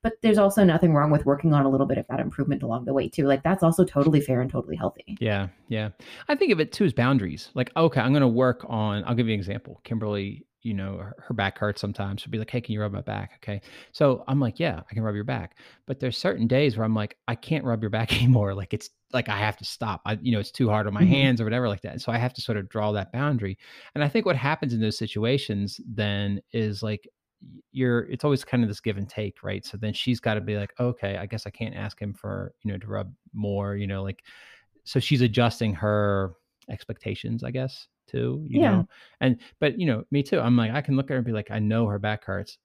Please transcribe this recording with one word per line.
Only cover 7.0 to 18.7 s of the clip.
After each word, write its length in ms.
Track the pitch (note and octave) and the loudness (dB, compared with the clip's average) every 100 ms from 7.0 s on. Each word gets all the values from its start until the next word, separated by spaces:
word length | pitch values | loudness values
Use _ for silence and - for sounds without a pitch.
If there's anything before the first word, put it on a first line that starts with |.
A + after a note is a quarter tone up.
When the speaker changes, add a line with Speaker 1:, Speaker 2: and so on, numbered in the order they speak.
| B2 C3+ F#2 C#2 - | 2 2 0 -8 -8
Speaker 2:
Like, 160 | - B2 - | -4 -2 2
okay, 240 | E3 C3 | 2 4
I'm 120 | A#2 | 2
gonna 160 | C#3+ C3 | 4 4
work 360 | A#2 B2+ A#2+ - | 4 2 0 -4
on, 360 | A2+ G#2+ G#2 | -2 0 -2
I'll 100 | F2+ | -2
give 140 | A#2+ A2+ | 0 0
you 60 | |
an 40 | G#2+ | 0
example. 420 | F#2 G2+ - - | -4 -8 -10 -20
Kimberly, 640 | - A2+ G#2+ G2+ G2 - - _ | -8 -4 -2 -4 -4 -10 -18 _
you 120 | A#2 | -6
know, 220 | G2+ G2 F#2 | -6 -6 -8
her, 160 | G2+ - | -12 -16
her 160 | - | -8
back 240 | A2 G2 - | -2 -2 0
hurts 220 | G#2 G2 | -4 -2
sometimes. 420 | G2+ G2+ G2 G2 | -6 -4 -6 -6
She'll 80 | - | -6
be 60 | A2 | -8
like, 120 | A2 | -4
"Hey, 100 | B2 | -6
can 120 | A2+ | -4
you 80 | G#2+ | -4
rub 120 | G#2 | -4
my 100 | G2 | -6
back?" 300 | F#2+ G#2 G2+ _ | -6 -8 -8 _
Okay. 240 | - G2+ - - - | -10 -10 -12 -20 -20
So 320 | - D3 B2 - | 2 2 2 0
I'm 140 | C#3 | 0
like, 180 | B2 - | 0 -2
"Yeah, 240 | E3 E2 - | -4 -4 -8
I 40 | |
can 80 | G#2 | -4
rub 100 | A2 | -2
your 80 | G#2 | -2
back." 340 | A2 B2 E2+ _ - _ - | -4 -6 -8 _ -20 _ -10
But 140 | C3+ | -6
there's 160 | C3 - | -4 -2
certain 280 | F3+ F3+ A#2 | -2 0 2
days 280 | B2+ D3 A2 | 4 4 2
where 80 | |
I'm 100 | A2 | 0
like, 220 | A2 G#2 - - | 0 -2 -6 -6
"I 60 | A#2 | -6
can't 280 | - D#3+ | -2 -2
rub 180 | C3 A2+ | 0 -2
your 80 | G#2+ | -2
back 220 | A2 A2+ | -2 0
<laughs> 40 | G#2 | 2
anymore." 380 | A#2+ A#2+ G2+ | 6 6 4
Like, 200 | G2 F#2 | -2 -6